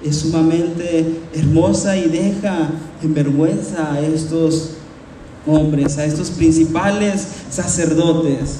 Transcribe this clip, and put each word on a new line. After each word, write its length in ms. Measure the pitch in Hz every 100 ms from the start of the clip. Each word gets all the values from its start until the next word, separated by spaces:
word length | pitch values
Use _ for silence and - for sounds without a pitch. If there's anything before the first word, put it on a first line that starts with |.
es 120 | 151 151
sumamente 1040 | 160 165 160 165 170 170 175 165 160 160 -
hermosa 640 | 156 147 156 185 196 202 190
y 120 | 165
deja 600 | 165 196 202 202 175 151 - - -
en 120 | 160
vergüenza 800 | 147 139 139 160 - - 165 151
a 60 | 143
estos 720 | 156 160 156 165 160 156 - - - - - - - - -
hombres, 500 | 156 151 147 139 -
a 80 |
estos 260 | 151 151 180
principales 960 | - 165 160 160 160 202 208 208 190 - - -
sacerdotes. 1040 | - - - 160 156 165 160 160 131 135